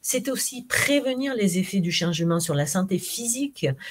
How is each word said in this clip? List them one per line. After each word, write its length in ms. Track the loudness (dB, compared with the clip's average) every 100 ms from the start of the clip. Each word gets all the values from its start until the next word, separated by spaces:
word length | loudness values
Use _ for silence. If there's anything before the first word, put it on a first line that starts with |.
C'est 280 | 0 -2 -2
aussi 360 | -2 -4 -6 -2
prévenir 680 | 0 4 4 2 -2 -2 2
les 240 | 2 2
effets 200 | 0 0
du 120 | 0
changement 480 | 0 0 2 2 2
sur 160 | 2 0
la 100 | 2
santé 320 | 0 0 -2
physique 720 | -2 -6 -4 -2 -4 -2 -2 -2 -8